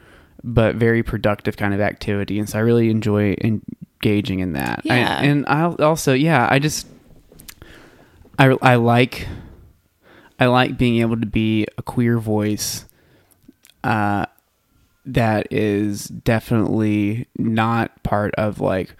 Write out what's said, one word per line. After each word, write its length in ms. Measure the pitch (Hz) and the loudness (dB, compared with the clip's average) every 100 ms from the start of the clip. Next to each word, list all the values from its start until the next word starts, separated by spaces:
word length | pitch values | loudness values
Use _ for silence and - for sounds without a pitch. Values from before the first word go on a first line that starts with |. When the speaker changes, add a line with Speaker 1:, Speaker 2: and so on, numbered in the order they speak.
| - - _ - | -20 -20 _ -14
Speaker 1:
but 340 | - 117 110 101 | -2 2 2 2
very 260 | 117 117 | 2 2
productive 540 | 113 110 107 104 - - | 0 -2 -2 -2 -4 -4
kind 160 | 104 | -2
of 80 | 98 | 0
activity. 580 | 101 85 - 101 98 101 | -2 -4 -4 -4 -2 -4
And 80 | 101 | -4
so 120 | 104 | -2
I 20 | |
really 280 | 113 117 113 | 2 4 2
enjoy 460 | 110 107 104 104 - | 0 0 0 0 0
engaging 960 | 113 107 - - - _ 113 104 - 95 | -2 -2 -6 -16 -18 _ 0 0 0 -4
in 140 | 92 | -4
that. 260 | 71 62 58 311 | -4 -4 -6 -2
I, 100 | 123 | 0
Speaker 2:
Yeah. 200 | 117 73 | 0 0
Speaker 1:
and 240 | 139 147 - | 0 0 0
I'll 260 | 147 170 165 | 0 -2 0
also, 300 | 151 160 - | 0 2 0
yeah, 340 | 131 156 143 117 | 2 4 4 4
I 100 | 135 | 2
just, 280 | 151 - - - _ - _ - - - - - - - - _ - - | 0 -4 -12 -20 _ -20 _ -20 -20 -20 -20 -20 -20 -20 -20 _ -16 2
I, 200 | 135 131 | 4 6
I 140 | 131 123 | 4 4
like, 520 | 117 120 131 - - - - - - _ _ _ _ - - - | 4 4 2 0 -12 -12 -16 -20 -20 _ _ _ _ -20 -20 0
I 60 | 127 | 2
like 320 | 123 127 123 | 4 2 0
being 240 | 123 117 | 2 2
able 180 | 117 113 | 2 0
to 60 | 110 | -2
be 400 | 113 110 110 104 - | 0 0 0 -2 -6
a 40 | |
queer 360 | - - 120 117 | -8 -2 0 0
voice, 680 | 110 107 104 104 - - - _ _ _ _ _ - _ _ _ | 0 -2 0 -2 -6 -8 -14 _ _ _ _ _ -20 _ _ _
uh, 440 | - 110 104 101 - _ _ _ _ _ _ _ - | -2 0 0 -2 -4 _ _ _ _ _ _ _ -6
that 460 | 131 113 107 - | -2 0 0 -2
is 540 | - 107 101 104 101 - | -2 0 0 -2 -4 -10
definitely 1200 | - - 113 - 117 101 104 107 107 101 113 - - | -6 -2 -2 0 0 0 0 0 0 0 -4 -8 -6
not 640 | 107 110 113 117 110 _ | -2 0 0 0 -4 _
part 300 | - 104 104 - | -4 -2 -2 -2
of, 240 | 107 104 | -4 -2
like, 360 | 98 92 - | -2 -2 -6